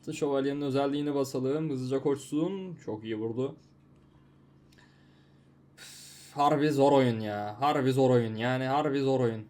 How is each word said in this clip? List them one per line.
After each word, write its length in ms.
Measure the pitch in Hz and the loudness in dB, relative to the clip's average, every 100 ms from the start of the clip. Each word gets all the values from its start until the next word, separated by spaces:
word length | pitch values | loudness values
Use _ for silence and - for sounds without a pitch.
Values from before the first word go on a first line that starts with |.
Altın 120 | - | -10
şövalyenin 480 | 151 151 139 139 139 | -4 -2 0 -2 -2
özelliğini 540 | 143 131 139 143 147 | -2 0 -2 -2 -2
basalım. 560 | 139 135 131 131 147 160 | -2 -2 -2 -2 -2 -4
Hızlıca 320 | 131 127 135 | -4 -4 -2
koşsun. 720 | 143 139 - 147 170 196 185 | -2 -4 -4 -4 -4 -4 -10
Çok 300 | 160 - 107 | -12 -10 -10
iyi 140 | 110 110 | -8 -6
vurdu. 380 | 110 113 135 - _ _ _ _ _ _ _ _ _ _ _ _ _ _ _ _ _ _ _ _ _ _ | -4 -4 -6 -8 _ _ _ _ _ _ _ _ _ _ _ _ _ _ _ _ _ _ _ _ _ _
Üf, 540 | - - - - - | -20 -20 -20 -20 -16
harbi 360 | 147 143 147 151 | 2 4 4 2
zor 220 | 139 139 | 4 6
oyun 280 | 139 127 113 | 6 4 2
ya. 400 | 107 104 104 104 | -4 -4 -6 -2
Harbi 320 | 139 147 131 | 0 2 2
zor 180 | 131 131 | 4 6
oyun. 240 | 123 113 | 4 2
Yani 300 | 110 120 131 | -2 -2 -2
harbi 360 | 131 139 151 139 | -2 0 0 0
zor 200 | 135 131 | 0 2
oyun. 240 | 123 110 | 0 -2